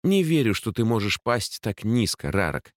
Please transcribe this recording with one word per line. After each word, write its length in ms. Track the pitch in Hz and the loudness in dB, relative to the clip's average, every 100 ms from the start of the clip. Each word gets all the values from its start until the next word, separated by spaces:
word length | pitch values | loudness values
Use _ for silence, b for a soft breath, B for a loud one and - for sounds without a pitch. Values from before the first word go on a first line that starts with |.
"Не 220 | 185 196 | 4 2
верю, 280 | 160 160 117 | 4 2 2
что 200 | 95 110 | 0 -2
ты 120 | 98 | 0
можешь 380 | 113 113 101 - | 0 2 0 -2
пасть 380 | - 120 - - | -2 -2 -4 -6
так 240 | 110 98 | -6 -4
низко, 480 | 107 120 107 - 73 | -2 0 0 -2 -2
Рарок". 420 | 98 85 65 - | 0 0 -2 -8